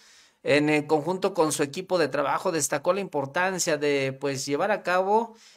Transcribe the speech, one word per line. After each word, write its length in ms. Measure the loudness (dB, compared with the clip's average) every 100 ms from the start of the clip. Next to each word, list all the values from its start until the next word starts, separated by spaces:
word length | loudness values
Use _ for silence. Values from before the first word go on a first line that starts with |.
| -20 -20 -20 _
en, 260 | 2 2 4
eh, 160 | 2 2
conjunto 480 | 0 0 -2 0
con 200 | 2 2
su 100 | 2
equipo 340 | -2 -4 -2 0
de 120 | 0
trabajo, 420 | 0 -2 -2 -2
destacó 400 | -2 0 -2 0
la 80 | -2
importancia 800 | -2 -4 -4 -2 -2 -2 -2 0
de, 340 | 2 0 0 -4
pues, 260 | -4 -4 -2
llevar 260 | 0 0
a 120 | -2
cabo 540 | 0 0 2 2 0 -8 -20